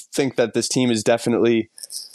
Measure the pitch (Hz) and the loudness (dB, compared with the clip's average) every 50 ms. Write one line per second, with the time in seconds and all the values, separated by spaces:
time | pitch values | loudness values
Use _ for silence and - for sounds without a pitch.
0 | - _ - - 143 131 - - 120 110 - 117 113 - - 131 127 123 117 110 | -16 _ -4 -2 -2 -2 0 0 -2 0 0 -2 -2 -2 0 0 2 2 0 0
1 | 104 123 117 113 - 127 117 95 110 117 120 113 110 - _ - - - - - | 2 0 0 0 0 0 0 2 2 2 2 0 -2 -4 _ -20 -20 -18 -16 -16
2 | - - | -16 -16